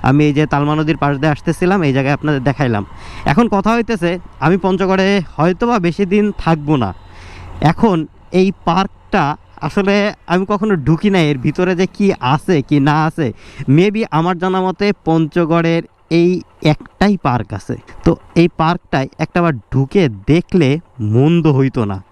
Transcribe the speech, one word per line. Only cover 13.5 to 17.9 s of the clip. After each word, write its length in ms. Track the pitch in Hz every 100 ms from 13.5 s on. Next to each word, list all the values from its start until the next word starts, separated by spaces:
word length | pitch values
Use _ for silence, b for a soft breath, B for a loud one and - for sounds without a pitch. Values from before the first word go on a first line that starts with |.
| B B
Maybe 360 | 143 196 208 220
আমার 260 | 151 165 175
জানা 240 | 180 190
মতে 320 | 185 180 202 196 -
পঞ্চগড়ের 760 | 165 160 175 165 170 165 165 165 _ _
এই 320 | 165 170 180 - _
একটাই 540 | 156 151 - _ 196 196
পার্ক 360 | - 123 107
আছে, 220 | 98 - 117 -